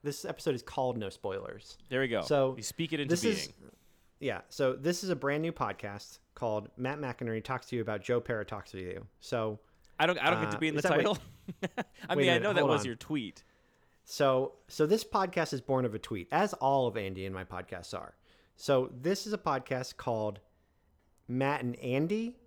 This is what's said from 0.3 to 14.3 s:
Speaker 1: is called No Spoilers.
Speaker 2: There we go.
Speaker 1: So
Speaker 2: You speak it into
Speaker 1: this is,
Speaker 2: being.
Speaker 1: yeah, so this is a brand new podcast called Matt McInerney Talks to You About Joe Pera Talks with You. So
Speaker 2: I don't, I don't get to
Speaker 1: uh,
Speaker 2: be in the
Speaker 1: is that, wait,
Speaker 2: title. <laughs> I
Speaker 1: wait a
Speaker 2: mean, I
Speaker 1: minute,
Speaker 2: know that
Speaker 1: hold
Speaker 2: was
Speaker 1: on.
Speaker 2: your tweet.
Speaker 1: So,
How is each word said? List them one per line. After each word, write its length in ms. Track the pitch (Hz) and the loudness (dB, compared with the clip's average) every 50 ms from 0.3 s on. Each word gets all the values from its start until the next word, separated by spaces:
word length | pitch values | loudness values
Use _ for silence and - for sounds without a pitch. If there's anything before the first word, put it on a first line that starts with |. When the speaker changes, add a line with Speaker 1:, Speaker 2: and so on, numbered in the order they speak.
| 165 - - 170 156 | -8 -4 -2 -2 -2
Speaker 1:
is 80 | 180 | -2
called 340 | - - - - 131 127 120 | -4 -6 -2 0 0 0 0
No 140 | 113 107 95 | -2 -4 -6
Spoilers. 640 | - - - 101 95 98 - - - 101 - - - - - - | -8 -6 -6 -4 -4 -4 -6 -8 -12 -14 -16 -20 -20 -20 -12 -4
Speaker 2:
There 100 | 127 127 | 0 0
we 80 | 135 127 | 0 2
go. 140 | 117 104 | 0 0
Speaker 1:
So 320 | 80 - 151 143 135 131 131 | 2 2 4 4 4 2 2
Speaker 2:
You 60 | 123 | -4
speak 320 | 110 - - - 165 156 160 | -8 -10 -4 -4 -4 -2 0
it 60 | 151 | -2
into 120 | 143 135 | 2 2
Speaker 1:
this 120 | 170 175 208 | 2 2 2
is, 240 | 226 208 190 - - | 0 0 0 -4 -8
Speaker 2:
being. 220 | - _ - - - _ _ - _ _ _ _ _ _ | -12 _ -20 -20 -20 _ _ -20 _ _ _ _ _ _
Speaker 1:
yeah, 200 | 151 131 104 92 - - | -4 -4 -4 -4 -8 -12
so 240 | - - 143 127 | -2 0 2 2
this 320 | 127 131 135 160 175 175 - | 2 0 -2 -2 -2 -2 -2
is 60 | 190 | -2
a 60 | 175 | -2
brand 260 | 131 135 139 143 147 | 0 0 0 0 0
new 100 | 160 170 | 0 -2
podcast 680 | 165 - 135 104 98 - - 104 101 101 - - - - _ _ _ | -2 -2 -4 -4 -4 -6 -8 -10 -10 -10 -14 -16 -20 -20 _ _ _
called 360 | - - 117 107 107 104 - _ - | -4 -2 -2 -2 -2 -4 -6 _ -6
Matt 200 | 123 131 143 147 | -4 -4 -4 -4
McInerney 460 | 143 127 123 - 131 117 113 110 107 | -6 -6 -6 -6 -4 -4 -4 -4 -4
Talks 220 | - 131 123 - | -4 -6 -6 -4
to 100 | - - | -4 -4
You 60 | 120 | -2
About 180 | 110 110 107 104 | -2 -2 -4 -4
Joe 220 | 98 - 123 120 | 0 0 0 0
Pera 220 | 117 - 120 107 104 | 2 -2 -4 -4 -4
Talks 280 | - - 101 - - | -6 -8 -10 -10 -12
with 120 | - 95 92 | -12 -10 -8
You. 220 | 90 92 95 101 101 _ _ | -8 -8 -10 -12 -14 _ _
So 400 | - - - 117 110 110 107 107 _ _ _ _ _ - - - | -8 -4 -2 -2 -2 -2 -4 -6 _ _ _ _ _ -20 0 2
Speaker 2:
I 80 | 151 | 4
don't, 120 | 170 180 165 | 4 4 4
I 120 | - 151 | 4 4
don't 100 | 175 165 | 4 4
get 100 | 165 - | 2 0
to 40 | 104 | 0
Speaker 1:
uh, 40 | 104 | 2
Speaker 2:
be 80 | 160 156 | 2 2
in 60 | 151 | 2
the 40 | 151 | 2
Speaker 1:
is 40 | - | 4
that, 80 | 185 | 4
wait, 120 | 160 147 170 | 4 6 4
Speaker 2:
title. 140 | 202 202 - - - - - | 4 2 0 -4 -14 -20 -18
<laughs> 200 | - - 175 _ | -14 -14 -10 _
I 40 | - | -8
Speaker 1:
wait 80 | 175 - - 180 _ - - - - | -6 -4 -6 -8 _ -10 -18 -4 0
a 80 | - | 2
Speaker 2:
mean, 120 | 147 175 180 | 4 6 6
I 40 | |
Speaker 1:
minute, 100 | 175 165 | 6 6
Speaker 2:
know 100 | - 208 202 | 4 4 4
that 60 | 175 | 4
Speaker 1:
hold 100 | - - | 4 4
Speaker 2:
was 100 | 160 143 | 4 2
Speaker 1:
on. 60 | - | 0
Speaker 2:
your 100 | 131 117 | -2 -6
tweet. 460 | 113 - - 156 147 117 95 - - - _ _ _ _ _ _ _ _ _ _ _ _ | -8 -6 -4 -4 -2 -4 -6 -10 -14 -20 _ _ _ _ _ _ _ _ _ _ _ _
Speaker 1:
So, 500 | - - - 147 135 | -14 0 2 4 6